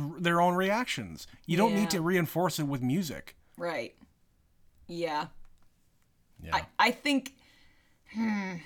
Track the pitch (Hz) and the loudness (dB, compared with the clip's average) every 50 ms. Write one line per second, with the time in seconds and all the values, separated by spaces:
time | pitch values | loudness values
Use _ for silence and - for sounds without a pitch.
0 | 147 147 170 - 175 170 170 170 175 180 180 185 190 190 202 233 254 - - - | -4 -4 -4 -2 0 2 4 6 4 4 4 4 2 2 2 0 0 -2 -4 -6
1 | 107 87 80 - - - - - - - 165 170 214 226 208 202 208 - - 180 | -6 -10 -10 -14 -16 -18 -20 -16 -4 0 2 4 4 4 4 2 2 2 0 0
2 | 160 170 190 180 165 - - 165 180 170 - - 151 139 143 127 123 123 139 190 | 2 2 2 2 2 2 0 0 0 0 0 0 -2 -2 -2 0 0 0 2 0
3 | 190 139 101 69 - - - _ _ _ _ - 170 170 160 131 117 - - _ | 0 -2 -6 -10 -12 -16 -20 _ _ _ _ -8 -6 -4 -4 -4 -6 -8 -12 _
4 | - _ _ _ _ _ _ _ _ _ _ _ - - _ _ - - 175 170 | -20 _ _ _ _ _ _ _ _ _ _ _ -20 -20 _ _ -14 -10 -6 -4
5 | 165 160 151 151 156 165 - - - - - - - - _ _ _ _ _ _ | -2 -2 -2 -2 -4 -6 -10 -16 -18 -18 -18 -20 -20 -20 _ _ _ _ _ _
6 | _ _ _ _ _ _ _ - - 82 - - - - _ - 214 226 247 - | _ _ _ _ _ _ _ -18 -10 -4 -4 -4 -4 -4 _ 2 2 2 2 0
7 | - 294 285 269 - - - _ - _ _ _ - - _ _ _ _ _ _ | 0 2 2 2 0 -2 -16 _ -20 _ _ _ -20 -20 _ _ _ _ _ _
8 | _ - - 220 226 220 214 202 190 185 180 165 - | _ -12 -6 -4 -2 -2 -2 -2 -4 -4 -8 -10 -12